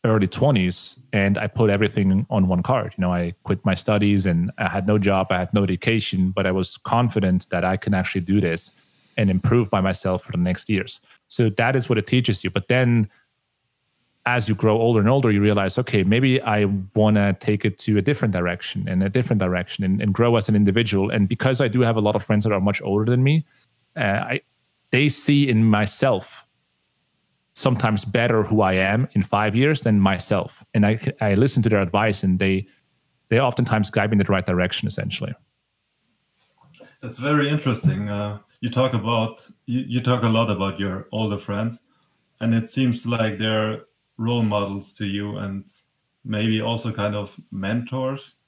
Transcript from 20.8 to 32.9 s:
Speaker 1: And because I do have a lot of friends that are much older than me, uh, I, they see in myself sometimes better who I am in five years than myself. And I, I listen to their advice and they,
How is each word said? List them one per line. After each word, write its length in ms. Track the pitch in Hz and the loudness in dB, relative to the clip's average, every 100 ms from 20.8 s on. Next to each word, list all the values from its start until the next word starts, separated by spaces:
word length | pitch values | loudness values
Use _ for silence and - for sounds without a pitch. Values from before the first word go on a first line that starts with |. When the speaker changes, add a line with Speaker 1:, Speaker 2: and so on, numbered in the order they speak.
| 113 101 98 | 0 0 0
Speaker 1:
And 180 | 107 98 | 0 0
because 320 | 120 131 131 135 | 0 0 2 0
I 20 | |
do 140 | 120 | 2
have 160 | 117 110 | 2 2
a 40 | |
lot 140 | 104 104 | 0 0
of 80 | |
friends 200 | - 107 | 0 0
that 100 | 107 | 2
are 80 | 101 | 0
much 200 | 98 98 | 0 -2
older 240 | - 101 110 | -2 0 2
than 120 | 123 | 2
me, 200 | 131 156 - _ _ _ _ - | 4 2 -2 _ _ _ _ -4
uh, 280 | 104 98 - | -2 -2 -2
I, 80 | 139 _ _ _ _ _ | -6 _ _ _ _ _
they 180 | 123 147 | 2 2
see 400 | - - 143 135 | 2 2 4 4
in 140 | 110 | 4
myself 840 | 113 104 104 - 139 101 - - - _ _ _ _ _ _ _ _ _ _ - | 4 4 2 0 0 0 -4 -20 -20 _ _ _ _ _ _ _ _ _ _ -2
sometimes 500 | 135 123 113 104 - | 0 0 0 0 0
better 380 | 117 120 113 | 0 2 2
who 180 | 101 107 | 2 2
I 120 | 98 | 2
am 340 | 92 95 107 139 | 2 2 0 0
in 100 | - | 0
five 320 | 95 101 107 110 | 0 0 0 2
years 260 | 139 151 | 2 2
than 180 | 117 104 | 2 4
myself. 640 | 98 92 - 101 87 - - 110 | 4 0 -2 -2 -2 -12 -4 2
And 100 | 104 | 2
I, 140 | 110 - - | 2 -4 -2
I 140 | 107 | 0
listen 300 | 98 135 - | 2 2 2
to 60 | 110 | 2
their 120 | 107 | 2
advice 400 | 90 101 110 101 | 2 2 2 0
and 160 | 95 92 | 0 0
they, 300 | 95 95 101 _ _ | 2 0 -4 _ _